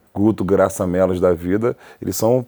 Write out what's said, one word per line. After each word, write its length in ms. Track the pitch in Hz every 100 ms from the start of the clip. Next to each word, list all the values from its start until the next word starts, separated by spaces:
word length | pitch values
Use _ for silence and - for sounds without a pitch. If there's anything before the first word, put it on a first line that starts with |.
| _
Guto 300 | 95 107 95
Graça 420 | 92 95 98 - 92
Melos 340 | 90 92 92
da 140 | 90
vida, 420 | 85 87 101 117 127 - -
eles 160 | - -
são 300 | 110 127